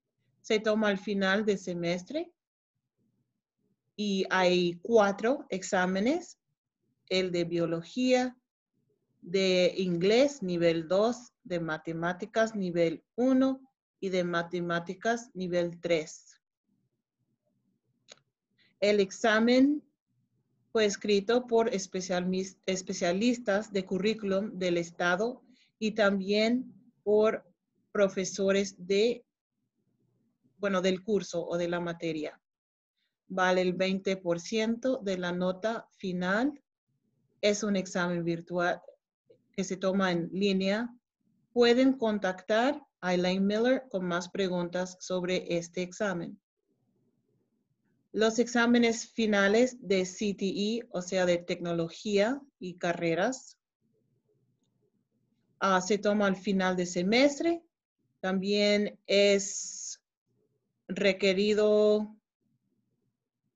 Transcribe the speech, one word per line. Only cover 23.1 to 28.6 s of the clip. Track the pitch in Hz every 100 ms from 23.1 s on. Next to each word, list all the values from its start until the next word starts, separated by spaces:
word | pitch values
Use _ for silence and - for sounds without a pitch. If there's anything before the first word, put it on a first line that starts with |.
| 185 240 240 - 196 214
de | 196 190
currículum | 185 208 220 202 190 208 185
del | 185 175
Estado | 170 - 175 180 226 254 _ _ _ _
y | 220
también | 214 202 196 190 208 220 247 254 - _ _
por | - 214 214 220 - _ _ _ _
profesores | - 196 196 185 - 196 196